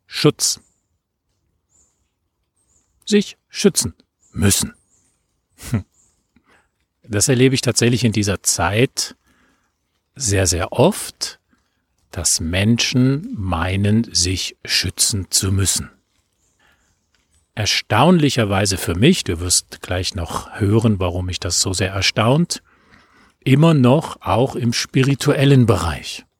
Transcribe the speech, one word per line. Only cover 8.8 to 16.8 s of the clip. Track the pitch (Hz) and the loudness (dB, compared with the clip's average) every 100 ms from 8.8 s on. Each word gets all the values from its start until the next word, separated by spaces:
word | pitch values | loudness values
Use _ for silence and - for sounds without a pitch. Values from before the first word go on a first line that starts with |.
| 135 - - - _ _ _ _ _ _ _ _ _ - | 0 -2 -10 -12 _ _ _ _ _ _ _ _ _ -8
sehr, | 110 98 92 | -2 0 0
sehr | 85 95 | -2 -2
oft, | - 160 - - - - - _ _ _ _ _ _ _ | 2 2 0 -8 -12 -12 -12 _ _ _ _ _ _ _
dass | 87 80 - | -6 -4 -2
Menschen | 80 92 107 117 - 127 127 143 240 175 | -2 0 2 2 0 0 2 0 -6 -8
meinen, | 95 85 90 98 101 110 117 | -4 -2 -2 0 2 2 0
sich | 101 92 95 - - | -2 -2 -2 -6 -12
schützen | - - 92 - - 101 90 | -4 -4 -2 -2 -2 -2 -4
zu | - 98 | -2 0
müssen. | 95 95 - - _ _ _ _ _ _ _ _ _ | 0 0 -2 -6 _ _ _ _ _ _ _ _ _